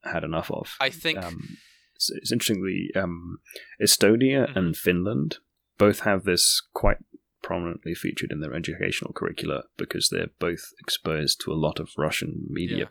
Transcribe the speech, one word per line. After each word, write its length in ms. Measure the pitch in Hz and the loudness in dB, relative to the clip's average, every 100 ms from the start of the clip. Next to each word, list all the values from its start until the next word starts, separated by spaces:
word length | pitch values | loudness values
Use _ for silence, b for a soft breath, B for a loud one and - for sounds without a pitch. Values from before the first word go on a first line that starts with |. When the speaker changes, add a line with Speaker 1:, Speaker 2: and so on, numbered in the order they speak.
Speaker 1:
had 180 | - 85 | -6 -4
enough 260 | 80 80 - | -2 -4 -4
of. 260 | - - - | -6 -8 -4
Speaker 2:
I 100 | 135 | -4
think 280 | 165 165 123 | -2 -4 -4
Speaker 1:
Um, 320 | 87 82 - - b b b - | -6 -10 -12 -16 b b b -4
it's, 140 | - | -4
it's 220 | - - | -4 -2
interesting, 300 | 120 - 98 | 0 0 0
the, 360 | 95 92 - 95 | 0 -2 -2 -2
um, 380 | 90 85 87 90 B B B - | -2 -4 -8 -12 B B B 0
Estonia 680 | 104 - 101 117 131 135 120 | 2 6 8 8 6 4 2
Speaker 2:
Mm-hmm. 100 | 110 | 2
Speaker 1:
and 180 | 87 - | 0 2
Finland 640 | 90 87 95 127 156 - _ _ _ - | 2 2 2 0 -2 -4 _ _ _ 4
both 220 | 104 101 | 6 6
have 240 | 107 95 | 2 2
this 380 | 95 87 - - - | 2 4 4 4 -2
quite 260 | - 101 - - - _ _ | 2 2 2 -4 -20 _ _
prominently 520 | - 90 85 85 82 | -6 -4 -4 -6 -6
featured 360 | 85 - - - | -4 -4 -4 -6
in 80 | 76 | -6
their 140 | 76 | -4
educational 580 | 76 80 80 90 - - | -6 -6 -2 -2 -2 -6
curricula 520 | - 85 - 82 69 - - | -6 -6 -4 -6 -6 -8 -10
because 320 | - 85 82 | -6 -2 0
they're 220 | - 82 - | 0 -4 -4
both 340 | 85 85 - - | -4 -4 -10 -14
exposed 600 | - - 82 78 71 - | -6 -4 -2 0 0 -2
to 120 | - | -4
a 80 | 80 76 | 0 0
lot 120 | 78 | -2
of 100 | 80 - | -8 -4
Russian 480 | 78 - 80 80 73 | -2 -2 -4 -6 -6
media 300 | - 87 - | -6 -4 -4
Speaker 2:
Yeah. 100 | - | -4